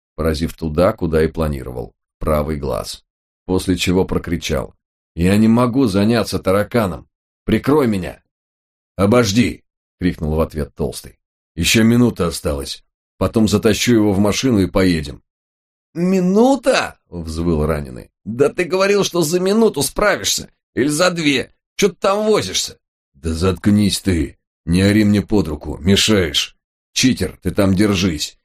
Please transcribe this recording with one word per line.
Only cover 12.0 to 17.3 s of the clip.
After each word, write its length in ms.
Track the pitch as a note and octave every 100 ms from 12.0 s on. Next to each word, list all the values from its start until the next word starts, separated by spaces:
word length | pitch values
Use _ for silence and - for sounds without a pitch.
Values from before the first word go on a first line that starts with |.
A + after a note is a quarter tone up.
| A#2+ G2 F2
осталась. 560 | - D#2+ C#2 C#2 - _ _ _ -
Потом 300 | G2 A2+ G#2+
затащу 460 | G2+ A2 G2+ -
его 180 | A#2 G#2
в 80 | F#2+
машину 400 | G#2 - C3+ G#2+
и 80 | F2+
поедем". 560 | G2 F#2+ E2 C#2+ B1+ _ _ _ _ _ _ _
"Минута?" 1040 | D#3+ F3+ F#3+ F3+ G3+ B3 C4+ - F#3 A2+ - _
взвыл 560 | F2 D#2+